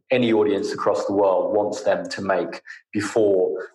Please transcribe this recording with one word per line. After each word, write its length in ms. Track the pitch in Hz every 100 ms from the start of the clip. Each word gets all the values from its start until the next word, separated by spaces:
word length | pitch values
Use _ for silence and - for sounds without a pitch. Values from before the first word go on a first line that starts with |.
| -
any 200 | 127 117
audience 400 | 110 104 98 -
across 320 | 95 107 98 -
the 60 |
world 420 | 101 98 90 90
wants 280 | 104 104 -
them 260 | 101 92 90
to 140 | -
make 400 | 98 92 85 - - - _
before 760 | 104 104 117 104 95 92 - -